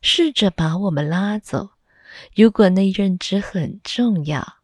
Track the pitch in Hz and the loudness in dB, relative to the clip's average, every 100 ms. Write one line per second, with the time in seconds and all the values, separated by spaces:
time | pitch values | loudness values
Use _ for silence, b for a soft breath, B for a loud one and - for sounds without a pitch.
0 | - - 330 262 202 - 160 170 196 147 | -2 0 0 2 0 0 -2 0 -2 -2
1 | 151 170 202 214 - 226 196 _ B B | -2 -2 -2 -4 -6 -8 -8 _ B B
2 | B B B - 220 - 196 185 196 190 | B B B 4 4 6 4 4 2 0
3 | 196 180 - 196 208 185 156 - - - | -2 -2 -2 -4 -4 -6 -6 -8 -10 -2
4 | 240 190 147 139 - - | 0 0 -2 -4 -6 -16